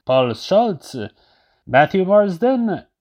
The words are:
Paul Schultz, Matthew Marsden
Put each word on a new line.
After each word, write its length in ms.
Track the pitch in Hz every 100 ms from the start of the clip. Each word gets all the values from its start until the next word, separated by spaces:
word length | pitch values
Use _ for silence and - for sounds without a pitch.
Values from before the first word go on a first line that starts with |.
Paul 320 | - 131 123 110
Schultz, 640 | - 196 233 156 - 131 101 _ _ _ _ _ -
Matthew 400 | 127 147 190 185
Marsden 800 | 208 202 170 247 262 226 151 - _